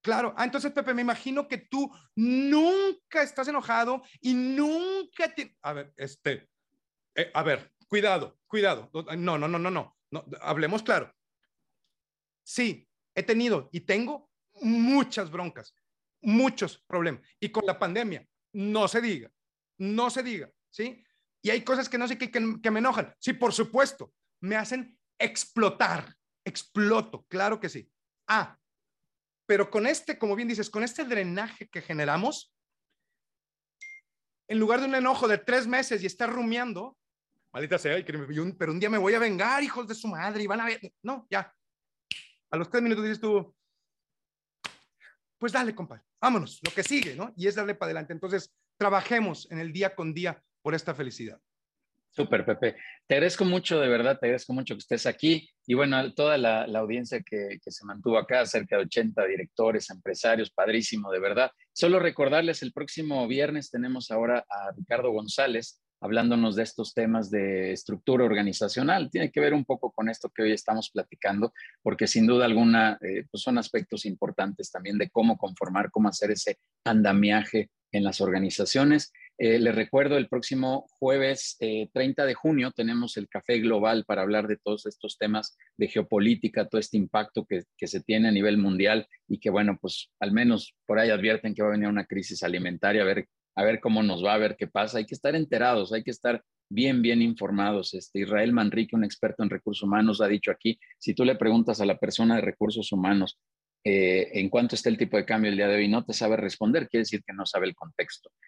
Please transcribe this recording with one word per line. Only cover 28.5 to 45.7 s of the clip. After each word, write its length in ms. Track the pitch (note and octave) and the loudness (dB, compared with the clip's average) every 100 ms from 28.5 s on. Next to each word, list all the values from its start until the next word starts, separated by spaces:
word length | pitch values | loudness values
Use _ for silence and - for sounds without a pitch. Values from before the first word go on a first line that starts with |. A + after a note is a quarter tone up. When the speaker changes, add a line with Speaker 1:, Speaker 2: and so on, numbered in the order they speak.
| - _ _ _ _ _ _ _ _ _ | -10 _ _ _ _ _ _ _ _ _
Speaker 1:
pero 240 | G3+ G3 | 2 2
con 160 | A3 A3 | 0 0
este, 320 | D#4 - D4+ | -2 -4 -4
como 180 | G#3+ G3+ | -2 -2
bien 100 | A#3 | -2
dices, 220 | G#3+ G#3+ | -4 -4
con 140 | G#3 | -4
este 220 | A#3 A3+ C#4+ | -6 -6 -4
drenaje 640 | A#3 F#3 F3 A3+ - G3+ | -2 -2 -4 -6 -10 -16
que 120 | F3 | -14
generamos, 720 | - D#3+ D3 D3+ A3 D4+ - _ _ _ _ _ _ _ _ _ _ _ _ _ C6 C6 _ _ _ _ _ | -8 -4 -2 0 -2 -6 -14 _ _ _ _ _ _ _ _ _ _ _ _ _ -20 -20 _ _ _ _ _
en 120 | A3 | 0
lugar 220 | A3 B3 | 2 2
de 80 | C4+ | 2
un 60 | |
enojo 320 | C4+ B3+ C4 A#3+ | 0 0 2 2
de 120 | G#3 | 0
tres 280 | G#3 B3 A#3 | 2 0 2
meses 360 | B3 C4 A3 | -2 0 -2
y 40 | F#3 | -4
estar 240 | - A#3 | -4 -4
rumiando, 680 | B3 A#3 A#3 B3 F3+ A#3 _ _ _ _ _ _ | -2 -2 -2 -4 -8 -12 _ _ _ _ _ _
"Maldita 280 | B2 D3 F3 | -10 -4 -2
sea, 200 | D3+ E3 | 0 -4
y 60 | |
que 80 | F3+ | -4
me-, 220 | D3+ C#3 | -10 -8
y 60 | D3+ | -6
un, 180 | E3+ F#3+ | -6 -4
pero 140 | D#3+ | -4
un 60 | D#3+ | -2
día 120 | G#3 | -2
me 80 | A3 | 0
voy 160 | F#3+ | 2
a 40 | A3+ | 2
vengar, 440 | A3+ F#3 G#3 C#4 | 2 0 0 0
hijos 260 | C#4+ - A3+ | -2 -6 -10
de 60 | |
su 120 | A3 A3 | -8 -8
madre, 360 | E3+ F#3 G#3 | -6 -6 -4
y 40 | G#3 | -4
van 140 | A3+ | -4
a 60 | A#3 | -4
ver". 120 | A3 F#3+ _ | -6 -10 _
No, 240 | G#3+ C4 A3+ | -10 -10 -6
ya. 200 | G3 F#3 _ _ _ _ _ _ - - _ _ | -6 -6 _ _ _ _ _ _ -14 -14 _ _
A 80 | D#3+ | -6
los 100 | E3+ | -2
tres 140 | A#3+ | 0
minutos 220 | A#3+ G#3+ | 0 0
dices 160 | G#3+ G#3+ | -2 -4
tú, 360 | A3 G3+ F3+ _ _ _ _ _ _ _ _ _ _ _ - - _ _ - _ _ _ | 0 0 -2 _ _ _ _ _ _ _ _ _ _ _ -18 -18 _ _ -20 _ _ _
"Pues 140 | A#3 | -4
dale, 220 | B3+ B3 | -2 -2